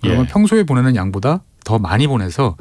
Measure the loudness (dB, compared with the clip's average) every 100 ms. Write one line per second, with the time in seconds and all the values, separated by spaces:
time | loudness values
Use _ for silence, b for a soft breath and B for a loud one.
0 | -2 0 0 2 2 2 2 2 2 0
1 | -2 -2 -2 -2 -6 _ -4 -2 0 0
2 | 0 -2 -4 -2 -2 -4